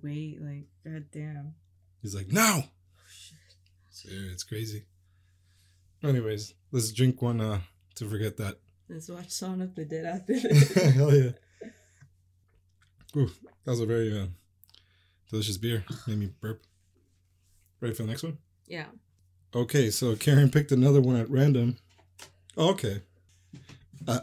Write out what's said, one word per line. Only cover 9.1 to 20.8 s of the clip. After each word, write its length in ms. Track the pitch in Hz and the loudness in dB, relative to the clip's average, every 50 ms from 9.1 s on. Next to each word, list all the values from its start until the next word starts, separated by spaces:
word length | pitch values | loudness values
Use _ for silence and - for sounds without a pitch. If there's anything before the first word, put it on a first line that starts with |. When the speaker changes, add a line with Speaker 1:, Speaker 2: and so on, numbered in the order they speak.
| 175 175 185 185 - | -14 -16 -12 -12 -10
Speaker 1:
Shaun 260 | - 196 185 185 185 185 | -8 -8 -6 -6 -6 -6
of 120 | 185 - | -8 -8
the 80 | - 160 | -10 -10
Dead 200 | 151 160 160 165 | -8 -8 -8 -6
after 280 | 170 175 185 - - 240 | -6 -8 -8 -4 -2 -2
Speaker 2:
<laughs> 60 | 247 | -2
Speaker 1:
this. 360 | - 226 156 143 143 143 - 190 185 151 131 | 2 6 6 6 6 6 4 4 4 6 6
Speaker 2:
Hell 200 | 131 143 147 139 | 6 6 6 6
yeah. 160 | 143 131 123 123 - _ _ _ _ - - - _ _ _ _ _ - _ _ _ _ _ _ _ _ _ _ _ _ _ _ _ _ _ _ _ - - - | 6 6 4 0 -6 _ _ _ _ -20 -20 -20 _ _ _ _ _ -20 _ _ _ _ _ _ _ _ _ _ _ _ _ _ _ _ _ _ _ -20 -6 -2
Ooh, 140 | 147 135 - - - - - _ _ _ | 0 0 0 -2 -8 -20 -20 _ _ _
that 60 | - | -4
was 100 | 127 117 | -2 -2
a 60 | 113 | 0
very, 300 | 107 117 117 113 110 104 104 | 0 0 0 0 0 -2 -2
uh, 60 | 95 90 87 - _ _ _ _ _ _ _ _ _ _ _ _ _ _ _ _ _ _ | -4 -6 -8 -12 _ _ _ _ _ _ _ _ _ _ _ _ _ _ _ _ _ _
delicious 260 | - 110 104 107 98 | -6 -4 -4 -4 -4
beer. 280 | 90 107 117 117 110 92 - - - - | -4 -2 -2 -2 -2 -4 -6 -10 -10 -6
Made 120 | - 107 104 | -4 -4 -4
me 80 | 104 95 - - | -4 -4 -8 -10
burp. 220 | - 107 110 - _ _ _ _ _ _ _ _ _ _ _ _ _ _ _ _ _ _ _ _ _ _ _ _ | -10 -10 -10 -10 _ _ _ _ _ _ _ _ _ _ _ _ _ _ _ _ _ _ _ _ _ _ _ _
Ready 140 | 123 120 113 | -8 -6 -6
for 80 | - 113 | -6 -6
the 60 | 107 | -6
next 140 | 117 135 - | -6 -6 -8
one? 140 | 165 151 - _ _ _ _ _ | -8 -10 -10 _ _ _ _ _
Speaker 1:
Yeah. 200 | - 170 170 151 - - - _ _ _ _ _ _ _ _ _ _ - | -14 -12 -12 -12 -14 -18 -20 _ _ _ _ _ _ _ _ _ _ -4
Speaker 2:
Okay, 360 | 120 123 - - 147 131 110 | -4 -2 0 2 2 2 2
so 240 | 104 - 127 123 110 | 0 0 -2 -2 -2
Karen 340 | - - 151 143 139 147 131 | 0 2 4 6 8 6 6
picked 200 | - 151 147 - | 6 2 2 2
another 300 | 139 127 | 2 4